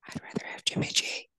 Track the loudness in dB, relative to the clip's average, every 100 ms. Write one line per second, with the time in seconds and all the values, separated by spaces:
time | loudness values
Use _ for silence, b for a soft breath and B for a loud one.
0 | -8 -10 -4 -4 -4 -2 0 2 4 4
1 | 2 -2 -6